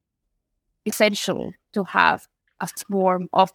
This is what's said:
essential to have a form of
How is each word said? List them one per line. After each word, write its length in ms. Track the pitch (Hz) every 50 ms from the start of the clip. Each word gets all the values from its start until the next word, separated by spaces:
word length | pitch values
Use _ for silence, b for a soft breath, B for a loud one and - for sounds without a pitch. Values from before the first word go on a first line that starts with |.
| _ _ _ _ _ _ _ _ _ _ _ _ _ _ _ _ _
essential 680 | 214 - - 214 214 208 - - 190 165 - - - - - _ _ -
to 100 | 208 185
have 420 | - - 190 170 - 180 - - _ _ _ _ _ _ _
a 60 | 190
form 640 | - - - - - 196 190 185 185 185 185 180 - -
of 180 | 190 190 -